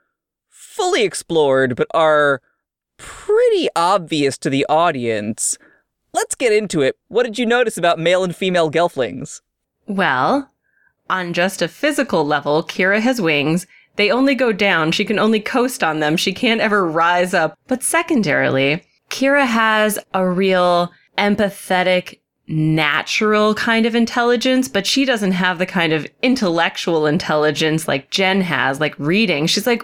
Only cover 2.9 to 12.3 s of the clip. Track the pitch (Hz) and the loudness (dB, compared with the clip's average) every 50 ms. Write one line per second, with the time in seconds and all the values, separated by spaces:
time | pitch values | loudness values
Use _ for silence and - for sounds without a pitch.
2.9 | _ - - - - - - - 415 453 494 480 440 370 277 - - 165 170 175 | _ -20 -20 -20 -20 -8 -2 2 2 4 4 4 4 2 0 0 0 0 2 2
3.9 | 202 196 165 147 165 151 139 135 - - - 156 135 139 143 - 147 160 170 175 | 2 0 0 -2 -2 0 0 0 -2 -2 -2 -2 0 0 0 2 2 2 2 2
4.9 | 151 131 120 117 110 104 104 110 107 - - - - - _ _ _ _ _ _ | 0 -2 -2 -2 -2 -2 -4 -6 -6 -4 -6 -6 -6 -8 _ _ _ _ _ _
5.9 | _ _ _ _ - 339 453 - - - 277 226 214 220 214 180 - 160 131 - | _ _ _ _ -4 -4 -4 -4 -4 -2 0 2 2 2 0 0 0 0 0 0
6.9 | - _ _ - - 226 247 247 208 233 247 220 240 247 247 226 - 180 165 170 | 0 _ _ -4 -2 0 0 0 -2 -2 0 2 2 2 2 0 -2 0 0 0
7.9 | 170 165 160 170 180 185 190 180 165 - 202 185 180 175 165 156 143 156 175 170 | 0 2 2 2 2 2 0 -2 -4 -4 -2 0 0 0 0 0 2 0 0 0
8.9 | - 139 120 107 - - - - - - _ _ _ _ _ _ _ _ _ - | 0 -2 -4 -4 -6 -8 -12 -14 -16 -18 _ _ _ _ _ _ _ _ _ -6
9.9 | 196 190 185 156 131 127 139 165 247 285 269 - _ _ _ _ _ _ _ _ | -4 -2 0 0 0 0 0 0 0 -2 -4 -8 _ _ _ _ _ _ _ _
10.9 | _ _ _ - 180 185 180 175 170 175 175 196 - - 175 160 - - - 302 | _ _ _ -6 -6 -6 -6 -4 -2 -2 -2 -2 -2 -4 -6 -6 -4 -4 -2 -2
11.9 | 285 294 269 - - 165 151 143 | 0 -2 -2 0 0 0 0 0